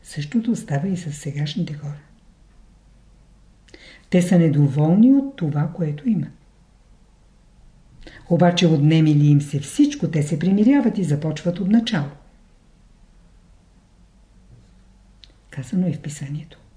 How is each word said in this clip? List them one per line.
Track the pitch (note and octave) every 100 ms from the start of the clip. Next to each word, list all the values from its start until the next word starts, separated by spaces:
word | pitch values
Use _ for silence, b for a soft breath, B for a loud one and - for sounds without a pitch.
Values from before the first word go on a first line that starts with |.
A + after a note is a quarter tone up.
Същото | - - D3 A#3 A3+ A3+
става | - C#3 F#3+
и | F3
с | D#3
сегашните | C#3+ - C#3+ D3 - D#3+
хора. | D3 C#3+ D3 - _ _ _ _ _ - _ _ _ _ _ _ _ _ _ _ B B B B
Те | F#3
са | F3 F3+
недоволни | E3 C#3 C#3+ D3 D3+ F#3+ B3
от | C#4 C4+ -
това, | D#3 D3 - -
което | D#3 D3 C4
имат. | G3+ - - _ _ _ _ _ _ _ _ _ _ _ _ - _ _ - B B B
Обаче | E3 F3 F3 F3
отнеме | D#3 D3 D#3+ D#3
ли | D3 D3
им | C#3+
се | C#3+ C#3
всичко, | - - D4 - -
те | D#3+
се | C#3+ D#3
примиряват | F3 G3 G#3+ C#4+ A#3 -
и |
започват | E3 C#3+ D#3 D3+ F3 F3
от | F#3
начало. | A3+ A#3 G#3 C#3 - - _ _ _ _ _ _ _ _ _ _ _ _ _ _ _ _ _ _ _ _ _ _ - _ _ _ _ _ _ - _ _
Казано | - B2+ F#3 F3+
е |
в | -
писанието | D3 - C#3 D3+ - - _